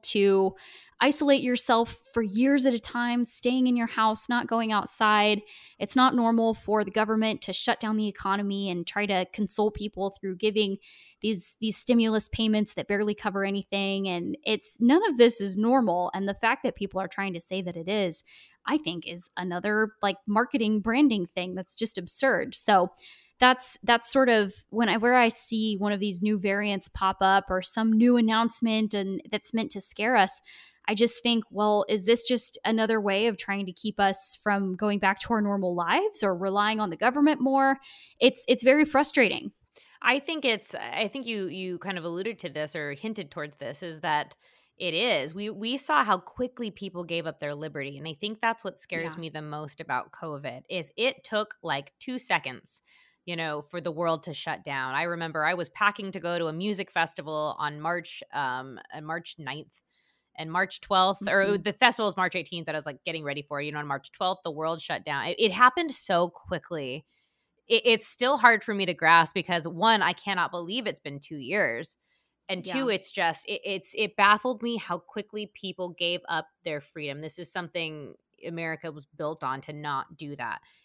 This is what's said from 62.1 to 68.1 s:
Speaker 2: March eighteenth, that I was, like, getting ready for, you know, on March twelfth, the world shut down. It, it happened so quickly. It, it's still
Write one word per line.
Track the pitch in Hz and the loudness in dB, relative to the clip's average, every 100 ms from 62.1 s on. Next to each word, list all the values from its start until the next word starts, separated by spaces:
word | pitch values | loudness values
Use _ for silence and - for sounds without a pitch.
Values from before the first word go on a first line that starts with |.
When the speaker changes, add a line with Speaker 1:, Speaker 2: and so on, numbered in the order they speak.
| 190 | 0
Speaker 2:
March | 180 185 | -4 -4
eighteenth, | 151 170 160 | -8 -10 -6
that | 151 | -6
I | |
was, | 151 | -8
like, | 131 175 | -10 -8
getting | 160 | -6
ready | 143 143 | -6 -8
for, | 143 143 | -8 -8
you | 147 | -6
know, | 147 | -6
on | 147 | -6
March | 135 - | -6 -8
twelfth, | - 185 190 | -4 -4 -2
the | 170 | -8
world | 147 160 165 | -6 -4 -6
shut | - 143 151 | -6 -8 -6
down. | 139 127 | -6 -4
It, | - | 0
it | 214 | 0
happened | 185 254 349 330 | 6 4 4 -2
so | - - 170 175 | -4 0 2 0
quickly. | - - 170 - 165 131 143 - _ _ _ _ _ - | -4 -8 -8 -6 -8 -8 -10 -14 _ _ _ _ _ 0
It, | 226 240 | 2 4
it's | 226 | 2
still | - | 0